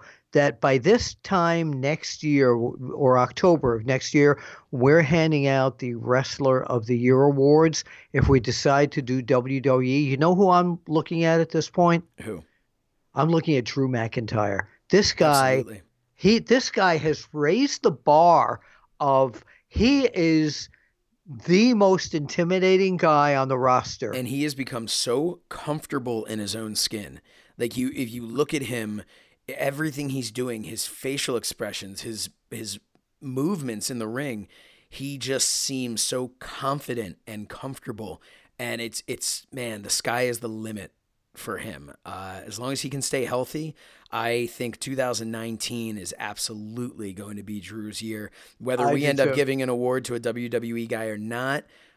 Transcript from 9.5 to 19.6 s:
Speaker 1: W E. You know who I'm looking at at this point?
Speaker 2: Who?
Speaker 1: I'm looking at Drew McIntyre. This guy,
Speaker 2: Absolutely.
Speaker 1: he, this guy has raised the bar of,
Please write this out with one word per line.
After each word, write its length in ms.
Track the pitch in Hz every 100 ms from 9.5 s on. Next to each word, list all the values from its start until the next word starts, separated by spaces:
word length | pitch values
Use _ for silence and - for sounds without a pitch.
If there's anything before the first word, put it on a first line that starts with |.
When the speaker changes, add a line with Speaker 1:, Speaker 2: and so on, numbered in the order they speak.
| 135
Speaker 1:
W 300 | 131 127 127
E. 60 | 139
You 120 | 143 135
know 200 | 165 185
who 120 | 190
I'm 280 | 175 175 175 -
looking 380 | 156 - 165
at 160 | 165 165
at 100 | 160
this 180 | 160 -
point? 360 | - 170 170 - _
Speaker 2:
Who? 220 | 110 87 - _ _ _ _ _ _
Speaker 1:
I'm 160 | 135 156
looking 260 | 165 165 135
at 80 |
Drew 240 | 110 139 131
McIntyre. 800 | 120 113 127 107 110 104 98 - _ -
This 240 | 190 -
guy, 440 | - 160 139 131 131
Speaker 2:
Absolutely. 240 | 107 104 _ _ _
Speaker 1:
he, 240 | _ 190 226
this 320 | 226 247 -
guy 260 | 220 185 160
has 280 | 151 143 -
raised 500 | 151 147 220 277 -
the 80 | 214
bar 680 | 135 - 151 170 156 113 117 _ _ _ _
of, 440 | 143 135 135 110 _ _